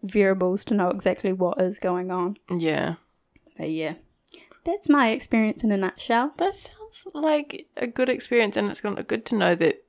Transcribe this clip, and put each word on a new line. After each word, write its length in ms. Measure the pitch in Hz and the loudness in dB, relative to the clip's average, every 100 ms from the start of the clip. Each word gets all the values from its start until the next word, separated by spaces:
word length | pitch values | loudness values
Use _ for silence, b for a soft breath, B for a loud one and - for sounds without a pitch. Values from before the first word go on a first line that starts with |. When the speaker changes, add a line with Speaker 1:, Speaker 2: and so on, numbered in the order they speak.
Speaker 1:
variables 600 | 196 208 196 190 185 196 - | -4 2 4 4 2 0 0
to 80 | |
know 140 | 208 180 | 2 2
exactly 440 | 196 185 180 202 | 2 0 0 -2
what 280 | 185 180 175 | 0 0 2
is 180 | 185 214 | 0 0
going 300 | 185 180 185 | -2 -2 -2
on. 240 | 180 180 202 - | -2 -4 -6 -6
Speaker 2:
Yeah. 400 | 180 160 147 - 170 _ _ _ _ _ - | -2 0 0 -2 -4 _ _ _ _ _ -10
Speaker 1:
But 140 | 156 | -6
yeah, 240 | 160 156 165 _ _ - B B - | -4 -6 -8 _ _ -18 B B -10
that's 240 | - 403 - | -6 -4 2
my 220 | 285 233 | 4 4
experience 540 | 240 - 226 214 - | 2 0 2 2 0
in 80 | 226 | 0
a 40 | 202 | 2
nutshell. 560 | 185 - - 233 277 - | 0 -4 0 0 0 0
Speaker 2:
That 180 | 370 392 | -2 -2
sounds 220 | - - 440 - | -10 -12 -14 -14
that's, 120 | 381 | -12
like, 520 | 302 311 302 294 - - - | -4 0 0 -2 -12 -14 -8
a 100 | 240 | -6
good 220 | 233 254 | -2 0
experience, 480 | - - 240 214 214 | 0 0 2 2 0
and 120 | 208 | -2
it's 100 | 196 | -2
kinda 220 | 208 202 | -4 -6
good 220 | - 226 - | -4 -4 0
to 80 | 220 | 2
know 180 | 180 | 2
that, 280 | 175 165 - | 4 2 0